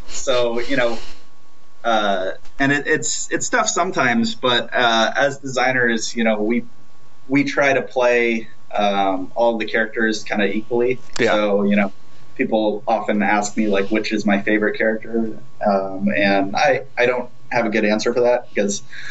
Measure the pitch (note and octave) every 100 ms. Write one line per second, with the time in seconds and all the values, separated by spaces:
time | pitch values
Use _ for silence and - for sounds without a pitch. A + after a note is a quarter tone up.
0 | - - - B2 A#2+ A#2 A#2+ C3+ A#2+ A2+
1 | - - - - - - - - A#2 A2
2 | G#2 F#2+ F#2 - - - C#3 C#3+ - D3+
3 | A#2+ - - E3 - B3 G#3+ - F3+ E3
4 | B2+ A#2 A2+ G#2 B2+ A#2+ A2+ - A#2+ A2+
5 | A2 - C#3 C#3 C#3 B2 B2+ B2+ A#2+ A2+
6 | - A#2 A2+ G#2+ G#2+ A#2+ - - - -
7 | - - - C#3 C#3 - C#3 B2+ A2+ -
8 | B2 A#2+ A#2 A2+ A2 - - G#2 G#2 G2
9 | G2 F#2 F2+ - A#2+ A2+ G#2+ A#2 A2 A#2+
10 | A2+ G#2+ - G#2 G2 G#2 - A#2+ A#2+ B2
11 | - - A2+ G#2+ G#2 G2+ G2+ G#2 G2 -
12 | - - - - B2 A2 G#2+ G#2 - A2
13 | - G#2 G2 G#2 G#2 - G#2+ G2 G2+ A2
14 | - G#2 G2+ G2 A2 G#2+ G#2 - A2 A2
15 | A2 A2+ A2 G#2 - - G#2 G2 F#2+ F#2+
16 | G2+ - G2+ G2 G2 A2+ D3+ B2+ - -
17 | B2 B2 A#2+ - - A#2+ A2 G#2+ G#2 G#2+
18 | A#2+ A#2+ A#2+ B2 - - G2+ - - -
19 | -